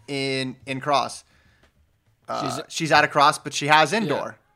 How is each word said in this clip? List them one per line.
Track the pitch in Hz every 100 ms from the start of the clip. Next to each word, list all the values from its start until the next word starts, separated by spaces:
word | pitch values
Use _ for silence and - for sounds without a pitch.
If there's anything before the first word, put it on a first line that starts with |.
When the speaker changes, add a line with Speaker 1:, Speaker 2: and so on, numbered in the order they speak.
| -
Speaker 1:
in, | 139 135 135 131 - -
in | 131
cross, | 143 139 117 - - _ _ _ _ _ _ _ _ _ _
uh, | 117
Speaker 2:
She's | - - -
Speaker 1:
she's | - 160
at | 151
a | 151
cross, | 147 143 151
but | 151
she | - 143
has | 151 156
indoor. | 208 185 123
Speaker 2:
Yeah. | 113 - _